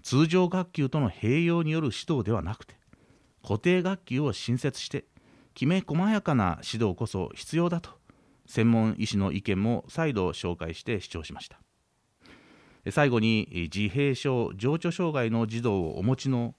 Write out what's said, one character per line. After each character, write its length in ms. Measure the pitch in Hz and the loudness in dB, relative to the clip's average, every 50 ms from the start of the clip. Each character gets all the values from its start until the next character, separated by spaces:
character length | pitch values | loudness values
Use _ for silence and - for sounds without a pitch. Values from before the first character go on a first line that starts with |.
| - | -6
通 240 | - 123 131 160 | 0 4 4 4
常 220 | 156 175 185 180 170 | 4 4 2 2 2
学 220 | 185 185 180 175 | 2 -2 -4 -2
級 180 | - 156 139 131 | -2 -2 -2 0
と 100 | - 156 | 0 0
の 100 | 139 104 | 0 0
併 360 | - - - 110 131 160 170 | -2 -2 0 2 2 2 2
用 180 | 170 170 170 165 | 2 2 2 0
に 80 | 156 | 0
よ 100 | 156 165 | 0 0
る 60 | 156 | 0
指 260 | 127 - - - - 160 | -2 -4 -4 -4 -2 -2
導 100 | 131 95 | 0 0
で 80 | 101 | 0
は 100 | 117 101 | -2 -2
な 140 | 82 90 110 | -2 -4 -8
く 120 | - - | -8 -12
て、 80 | - - _ _ _ - _ _ _ - _ _ _ _ _ | -20 -20 _ _ _ -20 _ _ _ -20 _ _ _ _ _
固 180 | - - - - | -4 -2 -2 0
定 220 | - 175 180 185 | 2 2 2 4
学 220 | 175 185 196 185 - | 2 0 -4 -4 -6
級 180 | - 123 131 | -4 -2 0
を 120 | 151 135 98 | 0 0 -2
新 240 | - - - 120 | -4 -2 -2 -2
設 240 | 127 - 139 - - | 0 0 -4 -4 -4
し 80 | - - | -10 -8
て、 160 | - 120 - _ _ - _ - - - - _ _ | -8 -8 -8 _ _ -20 _ -20 -20 -20 -20 _ _
き 120 | - 131 | -2 0
め 160 | 143 180 190 185 | 2 2 2 0
細 240 | - 143 165 190 214 | 0 -2 0 2 2
や 120 | 220 202 | 2 2
か 140 | - 180 147 | 2 2 2
な 240 | 120 98 90 80 - - | 4 4 2 0 -2 -6
指 200 | - - 110 117 | -8 -2 0 0
導 120 | 101 87 | 0 0
こ 100 | - 117 | -2 -4
そ 240 | 104 - 95 87 57 - | -4 -4 -4 -4 -6 -8
必 240 | - - - 151 | -14 -12 -4 -2
要 120 | 165 170 175 | 0 0 0
だ 120 | 175 165 | -2 -4
と、 100 | - - - _ _ - _ _ _ _ _ _ _ | -6 -10 -20 _ _ -20 _ _ _ _ _ _ _
専 240 | - - 117 113 117 | -6 0 2 4 6
門 260 | 117 113 110 110 101 | 6 6 4 2 2
医 100 | - 110 | 0 -2
師 100 | 107 - | 0 0
の 140 | 101 98 95 | 0 2 2
意 100 | 71 101 | 0 -2
見 220 | - - 95 92 101 | 0 0 0 2 2
も 220 | 113 120 - - | 0 0 -2 -4
再 260 | - - - 165 156 127 | -6 -4 -2 -2 0 0
度 140 | 101 92 87 | 0 0 0
紹 260 | - - - 90 87 | -2 -2 -4 -4 -4
介 200 | 82 82 82 82 | -4 -6 -8 -8
し 80 | - - | -8 -6
て 160 | - 117 95 | -4 -4 -4
主 80 | - | -6
張 160 | - - 85 78 | -8 -10 -10 -10
し 100 | - 76 | -10 -12
ま 80 | - | -14
し 60 | - | -14
た。 120 | - - _ _ _ _ _ _ _ _ _ _ _ _ _ _ - - - - - - - - _ - _ _ | -16 -20 _ _ _ _ _ _ _ _ _ _ _ _ _ _ -20 -20 -20 -20 -20 -20 -20 -20 _ -20 _ _
え、 60 | 98 | -2
最 180 | - 160 147 139 | 2 2 4 4
後 100 | 120 113 | 4 4
に、 500 | 110 113 113 107 - - - 87 85 80 - | 4 4 4 2 0 -2 -4 -6 -6 -4 -2
自 200 | 95 104 101 87 | -2 -2 -2 0
閉 220 | 139 143 143 131 | 0 0 0 -2
症、 360 | - - 139 131 120 113 - 92 | -2 -2 -2 0 0 -2 -2 -4
情 220 | 95 107 131 156 165 | -2 -2 0 0 0
緒 120 | - 175 | -2 -4
障 220 | 170 - 180 165 151 | -2 0 -2 -2 0
害 180 | 139 117 113 | 0 0 0
の 160 | 113 117 117 | 2 0 0
児 140 | 107 113 117 | 0 -2 -2
童 180 | 120 120 101 95 | 0 0 2 2
を 180 | 85 78 - | 0 -2 -2
お 60 | - 95 | 0 0
持 120 | 117 131 | 0 0
ち 140 | - - 135 | 0 0 -2
の 260 | 131 120 120 117 - | 0 0 -2 -4 -8